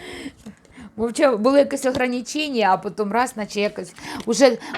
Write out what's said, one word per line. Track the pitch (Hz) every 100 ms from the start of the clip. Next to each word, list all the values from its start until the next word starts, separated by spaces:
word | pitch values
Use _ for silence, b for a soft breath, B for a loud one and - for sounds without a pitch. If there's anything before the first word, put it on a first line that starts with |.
| B B 262 B 220 - _ B 220 -
Мовчав, | 233 226 285 208
було | 240 277
якесь | 277 277 262
ограничення, | 254 254 247 226 302 302 240 196
а | 185
потім | 208 170 202
раз, | 226 247 214
наче | 202 208
якось, | 202 202 180 - B B 220
уже | 208 269 226 B